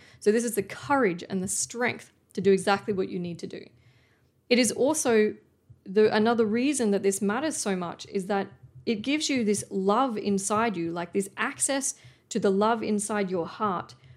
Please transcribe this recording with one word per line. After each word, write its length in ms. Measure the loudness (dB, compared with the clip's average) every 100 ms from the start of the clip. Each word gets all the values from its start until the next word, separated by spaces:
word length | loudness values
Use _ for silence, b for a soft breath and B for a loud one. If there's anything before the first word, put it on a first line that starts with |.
| B B
So 100 | 2
this 140 | 2
is 100 | 0
the 80 | -4
courage 600 | -6 -10 0 2 2 0 -4
and 140 | -6
the 60 | -4
strength 640 | -4 -6 -4 -4 -4 -12 _ _
to 80 | 0
do 100 | 4
exactly 400 | 4 4 0 0
what 160 | -4 -4
you 100 | -6
need 200 | -8 -10
to 80 | -12
do. 180 | -14 -18 b b b b b b _ 2
It 80 | 4
is 120 | 4
also 680 | 2 2 2 2 4 4 0 _ _ _ -20
the, 300 | -2 4 4
another 300 | 6 4 4
reason 460 | 2 2 0 0 2
that 120 | 2
this 200 | 0 0
matters 340 | -2 -2 -2 -4
so 180 | -4
much 320 | -4 -4 -10 -8
is 140 | -6 -2
that 220 | -2 -4 -10 -20 -10
it 120 | -4 -4
gives 340 | -2 -2 0
you 120 | 0
this 220 | 0 -2 -2
love 480 | -2 2 2 2 0
inside 580 | 0 0 0 0 0 0
you, 160 | -4
like, 220 | -4 -4
this 160 | -2 -4 -4
access 560 | -6 -4 -2 -2 -4 -8 b b _
to 100 | -2
the 120 | 2
love 320 | 4 2 2
inside 480 | 0 -2 -2 -2 -2
your 160 | -2 -4
heart, 480 | -4 -2 -2 -6 -16 b